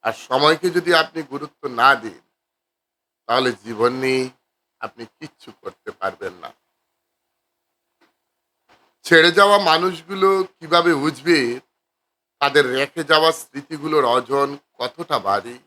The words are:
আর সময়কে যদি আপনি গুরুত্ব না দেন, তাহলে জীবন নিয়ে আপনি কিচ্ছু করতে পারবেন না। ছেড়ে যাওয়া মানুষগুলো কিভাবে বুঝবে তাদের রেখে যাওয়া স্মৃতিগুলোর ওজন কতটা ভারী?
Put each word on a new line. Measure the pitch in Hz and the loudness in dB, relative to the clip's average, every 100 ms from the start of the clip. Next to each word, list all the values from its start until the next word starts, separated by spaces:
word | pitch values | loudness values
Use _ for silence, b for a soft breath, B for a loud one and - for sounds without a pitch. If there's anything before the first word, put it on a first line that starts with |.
আর | 113 | -6
সময়কে | 113 - 131 147 156 180 | -8 -4 2 2 2 0
যদি | 175 170 | -2 0
আপনি | 170 160 160 | 0 0 -8
গুরুত্ব | 143 139 151 _ 143 | -12 -12 -14 _ -10
না | 120 131 135 | 2 2 2
দেন, | 110 87 _ _ _ _ _ _ _ _ _ _ - | -2 -16 _ _ _ _ _ _ _ _ _ _ -2
তাহলে | 123 127 | 0 0
জীবন | 110 110 110 120 | -4 -12 -2 -2
নিয়ে | 127 131 131 127 _ _ _ _ _ | 0 -2 -2 -4 _ _ _ _ _
আপনি | 113 - 117 | -16 -14 -20
কিচ্ছু | _ 151 _ - - | _ -20 _ -20 -16
করতে | 98 - - | -16 -14 -16
পারবেন | - 95 95 95 | -8 -8 -8 -14
না। | 90 71 _ _ _ _ _ _ _ _ _ _ _ _ _ _ _ _ _ _ _ _ _ _ _ _ _ | -12 -20 _ _ _ _ _ _ _ _ _ _ _ _ _ _ _ _ _ _ _ _ _ _ _ _ _
ছেড়ে | - 165 170 | 4 6 6
যাওয়া | 170 202 202 | 4 4 4
মানুষগুলো | 180 160 180 170 160 196 190 190 | 4 2 0 -4 -10 0 0 0
কিভাবে | 185 _ 160 170 170 151 | -4 _ 0 2 2 0
বুঝবে | 147 127 151 160 123 123 _ _ _ _ _ _ _ _ | -2 -4 0 0 0 -6 _ _ _ _ _ _ _ _
তাদের | 139 143 131 | 2 2 2
রেখে | 131 139 170 | -2 -4 -6
যাওয়া | 151 156 160 | 0 2 2
স্মৃতিগুলোর | 160 - 135 139 156 151 151 127 | 0 -10 -16 -12 -10 -2 0 2
ওজন | 123 120 139 139 139 _ | 0 0 -2 -2 -6 _
কতটা | _ 123 - 165 139 | _ -10 -10 -6 -4
ভারী? | 98 101 107 123 | 0 -2 -4 -20